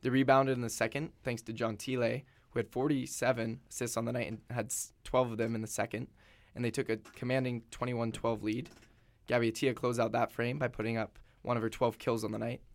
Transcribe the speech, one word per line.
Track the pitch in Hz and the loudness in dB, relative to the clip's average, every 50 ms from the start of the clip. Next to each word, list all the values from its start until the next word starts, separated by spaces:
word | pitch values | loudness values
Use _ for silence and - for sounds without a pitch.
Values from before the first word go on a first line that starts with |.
They | - 127 | 0 2
rebounded | 123 131 135 127 135 135 135 135 131 | 4 4 6 8 8 6 6 4 2
in | 123 | 0
the | 123 113 | 0 -4
second, | - - 117 113 - 139 151 170 - - - | 0 0 0 0 0 -4 -6 -6 -10 -8 -6
thanks | 135 120 117 - | -6 -6 -6 -6
to | - 127 | -8 -4
John | 107 117 113 107 104 | -2 -2 -2 -2 -4
Thiele, | - - 127 127 120 113 117 127 - _ _ _ _ _ | -4 -4 0 0 2 0 0 -2 -6 _ _ _ _ _
who | - 120 | -4 -4
had | 113 - | -4 -2
forty-seven | - 123 131 156 151 135 127 131 - - - 123 131 117 113 113 110 113 - - | -2 0 2 2 2 2 0 -4 -4 -2 0 2 2 2 0 -4 -4 -6 -10 -14
assists | - - 123 117 - 117 | -8 -6 -4 -2 -2 -2
on | 117 | -2
the | 117 | -2
night | 120 127 117 - | -2 -2 -4 -4
and | 110 110 - - | -6 -10 -10 -6
had | 120 120 107 127 | -4 -4 -4 -2
s-, | - - - - - _ _ | -4 -6 -6 -8 -12 _ _
twelve | - - 127 127 120 | 0 2 2 4 4
of | 113 107 | 2 0
them | 117 113 117 | 0 0 0
in | 113 | -2
the | 110 107 | -4 -6
second, | - - 107 113 - 104 123 - - _ - - - - - - _ | -2 -2 -4 -2 -2 -6 -6 -8 -12 _ -20 -20 -20 -20 -20 -18 _
and | - 120 | -2 -2
they | 120 | -2
took | 110 - 131 - | 0 0 0 0
a | 113 107 | 0 -2
commanding | - - - - - 123 127 131 131 127 123 117 113 - | -2 -12 -12 -8 -2 0 0 2 2 0 -2 -4 -6 -10
twenty-one | - - - 123 123 117 117 113 | -8 -6 -4 -4 -2 0 0 -2
twelve | 110 - - 113 117 104 98 | -2 -2 -2 -2 -2 0 0
lead. | 107 107 120 165 - - - - - _ _ _ _ _ _ _ - | -2 -2 -2 -4 -8 -12 -20 -20 -20 _ _ _ _ _ _ _ 0
Gabby | 120 123 117 117 | 2 4 4 2
Attia | 113 - - 135 123 | 2 2 2 2 2
closed | - - 123 120 113 | 2 0 0 2 2
out | 117 113 107 | 2 2 4
that | 117 120 - | 2 2 2
frame | - - 120 120 127 147 | 0 -2 -2 -2 0 0
by | 139 120 | -2 -2
putting | 120 - 110 110 113 113 | -2 -2 -2 0 0 -2
up | 110 101 _ - - - - _ _ | -2 -4 _ -18 -20 -20 -20 _ _
one | - 120 | -2 -2
of | 120 110 | 0 0
her | 113 | -2
twelve | 110 - 127 117 110 - | 0 2 0 0 0 0
kills | - - 120 113 110 | -2 0 0 0 0
on | 104 | -4
the | 107 107 | -4 -2
night. | 113 117 123 - - - - | -4 -4 -4 -6 -10 -18 -20